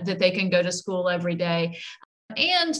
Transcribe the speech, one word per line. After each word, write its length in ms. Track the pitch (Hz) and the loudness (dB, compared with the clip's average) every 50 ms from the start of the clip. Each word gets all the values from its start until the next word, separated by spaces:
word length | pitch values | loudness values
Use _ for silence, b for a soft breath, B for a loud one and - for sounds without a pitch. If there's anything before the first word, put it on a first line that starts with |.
| 175 | -4
that 160 | 180 190 165 | -4 0 2
they 120 | 185 185 | 2 2
can 180 | 180 202 190 185 | 2 2 0 2
go 120 | 180 175 | 4 4
to 120 | 175 175 175 | 2 2 0
school 340 | - - - 190 180 180 180 | -4 -4 -4 -2 0 0 0
every 280 | 175 175 170 175 170 | 0 0 0 -2 -2
day, 420 | 165 175 170 170 170 170 170 175 B B B B B B B _ _ _ - - | -2 0 0 0 0 0 -2 -4 B B B B B B B _ _ _ -10 -4
and 400 | - 285 339 359 359 339 330 311 311 | -2 0 2 2 2 0 0 -2 -4